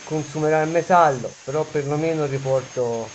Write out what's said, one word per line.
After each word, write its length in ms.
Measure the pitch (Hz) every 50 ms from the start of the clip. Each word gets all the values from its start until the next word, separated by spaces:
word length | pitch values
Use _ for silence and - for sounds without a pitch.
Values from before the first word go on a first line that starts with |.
| -
consumerà 580 | - 156 156 147 - - 156 156 151 156 156
il 80 | 156 156
metallo, 580 | 165 170 160 - 190 175 170 156 139 127 110 - - - -
però 200 | - 135 151 156
perlomeno 640 | 151 - 151 139 139 147 151 156 165 165 160 151 139
riporto 800 | 135 135 135 131 131 131 127 127 - 127 123 117 117 117 113 110 110